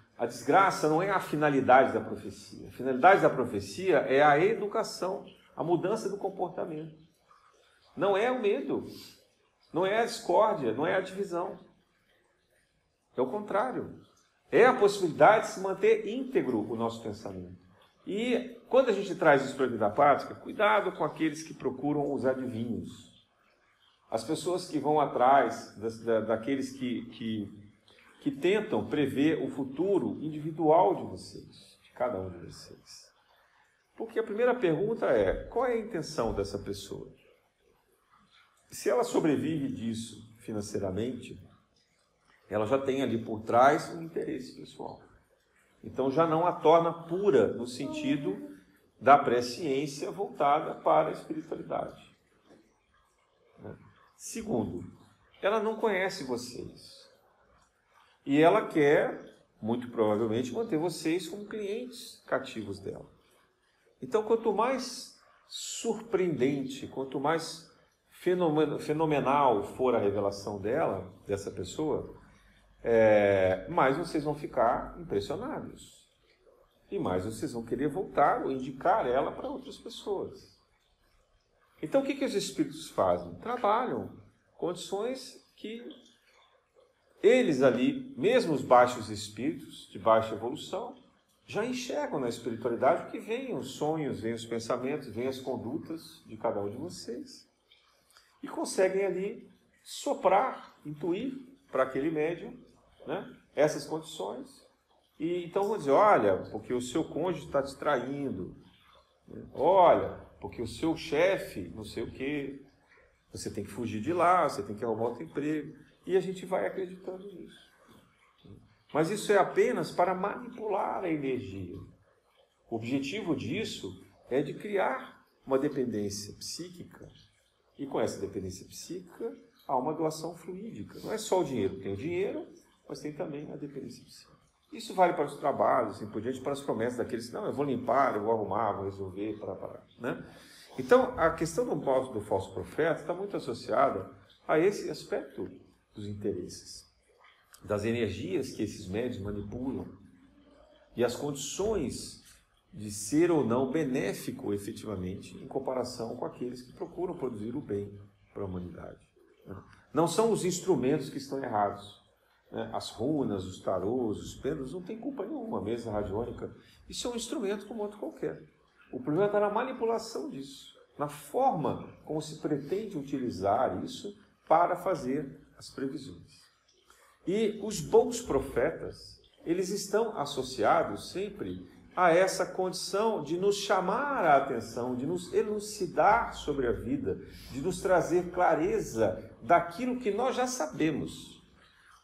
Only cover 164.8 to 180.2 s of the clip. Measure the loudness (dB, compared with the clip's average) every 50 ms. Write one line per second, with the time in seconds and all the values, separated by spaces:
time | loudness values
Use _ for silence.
164.8 | -10 -10 -12 -10 -8 -8 -8 -8 -8 -8 -8 -8 -8 -6 -6 -6 -4 -4 -6 -6
165.8 | -6 -4 -4 -4 -4 -4 -4 -4 -4 -6 -8 -10 -10 -12 -14 -16 -20 -20 -20 _
166.8 | -20 -14 -10 -6 -6 -6 -4 -6 -6 -6 -6 -4 -4 -4 -4 -4 -6 -10 -8 -6
167.8 | -6 -8 -8 -8 -10 -10 -10 -6 -8 -8 -8 -8 -14 -20 _ _ _ _ _ _
168.8 | -20 _ -12 -8 -4 -2 2 2 2 2 4 2 2 2 2 0 -2 -2 -4 -2
169.8 | -2 0 0 0 -2 -6 -8 -8 -8 -8 -10 -10 -12 -14 -16 -18 -20 -20 -20 -20
170.8 | -20 _ _ -6 -6 -6 -6 -10 -12 -4 0 2 2 4 2 2 0 -2 -2 -4
171.8 | -6 -12 -16 -16 -10 -6 -6 -6 -6 -8 -10 -6 -2 -2 -2 -2 -2 -2 -4 -4
172.8 | -4 -4 -6 -8 -8 -4 -4 -4 -4 -4 -4 0 2 2 4 4 4 2 0 -2
173.8 | -6 -8 -10 -10 -12 -12 -12 -14 -20 _ _ _ _ 4 4 6 6 4 2 0
174.8 | 0 -2 -2 -2 0 -2 -2 -2 -4 -6 -10 -16 -20 -20 _ -20 -20 -16 -10 -6
175.8 | -6 -6 -6 -8 -10 -12 -14 -16 -20 -20 -20 -20 _ _ _ _ _ _ _ _
176.8 | _ _ -20 _ _ _ _ _ -6 -2 0 0 0 0 0 -2 -6 -6 -6 -6
177.8 | -2 4 6 6 6 6 2 -4 -2 0 0 0 0 0 0 0 0 0 0 -2
178.8 | -8 -12 -12 -14 -18 -20 -20 -20 _ _ _ _ -4 -2 0 0 0 -2 -2 -4
179.8 | -4 0 2 2 2 2 -2 -4